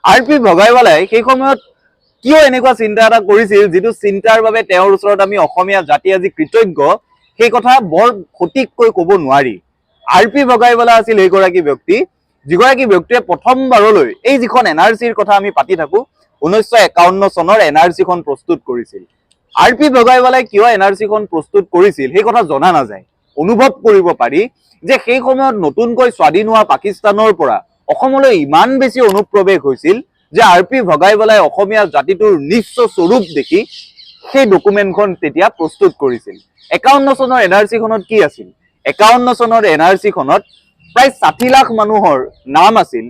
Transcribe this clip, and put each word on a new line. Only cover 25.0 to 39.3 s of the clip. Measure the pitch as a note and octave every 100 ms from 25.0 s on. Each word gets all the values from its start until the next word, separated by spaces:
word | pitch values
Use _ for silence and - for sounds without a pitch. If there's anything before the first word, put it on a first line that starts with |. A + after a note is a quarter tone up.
| -
সেই | B3+ B3
সময়ত | C4 C4+ G#3+ D#3+
নতুনকৈ | C#3 A#3 A#3+ B3 -
স্বাধীন | D#3 D#3 A3
হোৱা | A3 G#3+
পাকিস্তানৰ | - G3+ F#3+ G#3+ G3+ A3 G3+
পৰা | C#3 G#2+ - _ -
অসমলৈ | - C4 C4+ C4+ G3+ C#3+
ইমান | D#3 A3+ C4
বেছি | C4 B3 A#3
অনুপ্ৰৱেশ | G3 G#3 G#3 F#3 F#3 C#3
হৈছিল | B2+ D#3 G#3+ - _ _ D#3+
যে | A3
আৰ | F3 F3+
পি | C4 G3
ভগাইৱালাই | D3+ F#3 G#3+ A3 G#3+ G3
অসমীয়া | F3 G3 G#3+ G3 D3
জাতিটোৰ | C3+ F#3 G#3+ F3 C#3+
নিঃস্ব | A3+ - - A#3 -
স্বৰূপ | E3+ B3 F3 D#3
দেখি | - G3 A#3 - - _ - - -
সেই | C4+ B3+
ডকুমেণ্টখন | F#3 G3+ G3+ G3 E3+ G3+ F3
তেতিয়া | D#3 C#3 E3+ _
প্ৰস্তুত | D#3+ - F#3+ -
কৰিছিল। | C#3 A#2+ - F#2 _ _ _ F3
একাৱন্ন | B3+ C#4 C#4 C4+
চনৰ | C4 B3+ G3
এন | F#3+
আৰ | G#3+
চিখনত | A3+ A3 A3 F#3
কি | A3 D3+
আছিল? | _ F#2 _ _ _ -
একাৱন্ন | D3 G#3+ B3 B3